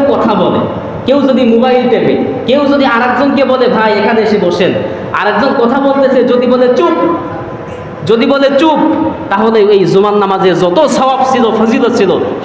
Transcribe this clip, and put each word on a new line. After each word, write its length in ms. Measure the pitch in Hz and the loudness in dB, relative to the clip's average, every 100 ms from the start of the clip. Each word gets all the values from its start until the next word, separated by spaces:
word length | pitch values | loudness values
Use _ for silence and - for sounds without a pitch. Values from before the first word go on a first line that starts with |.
| 277 | 0
কথা 260 | 220 220 | 0 0
বলে, 240 | 202 160 - - - - - - | 0 0 -2 -4 -8 -10 -6 -2
কেউ 160 | 285 | 0
যদি 220 | 269 240 | 2 2
মোবাইল 440 | 240 226 254 254 - | 2 2 2 2 0
টেপে, 460 | - - - - - - | 0 0 -2 -2 -4 -2
কেউ 200 | 269 285 | 0 2
যদি 180 | 285 | 2
আরেকজনকে 600 | 269 233 247 214 277 240 | 0 0 0 0 0 2
বলে, 240 | 254 254 240 | 0 0 0
"ভাই, 240 | 220 220 | 0 0
এখানে 280 | 202 220 226 | 0 0 0
এসে 180 | 214 208 | 0 0
বসেন", 340 | 180 170 180 - - - - | 0 0 -2 -2 -6 -8 -6
আরেকজন 360 | 156 196 208 269 - | -4 -2 -2 -2 0
কথা 220 | 233 269 | 0 0
বলতেছে, 440 | 277 269 262 262 | 0 2 2 2
যদি 220 | 233 247 247 | 2 0 2
বলে, 220 | 247 247 247 | 2 2 2
"চুপ", 160 | 339 320 339 339 - - - - - - - - - | 0 0 -2 -2 -6 -10 -12 -12 -12 -14 -14 -8 0
যদি 200 | 226 233 | 0 2
বলে, 240 | 277 277 277 | 2 2 2
"চুপ", 200 | 320 302 311 311 320 - - | 2 2 0 0 -4 -6 -4
তাহলে 300 | 196 220 226 | -2 2 2
এই 240 | 202 202 | 4 2
জুমার 300 | 175 190 208 | 2 2 2
নামাজে 400 | 208 196 190 180 | 0 0 0 0
যত 320 | 170 180 180 294 | 0 0 2 2
সওয়াব 400 | 208 262 262 254 | 2 0 0 0
ছিল, 180 | 254 226 | 0 0
ফজিলত 420 | 208 226 262 233 | 0 0 0 0
ছিল, 260 | 214 190 156 - - | 0 0 0 -2 -6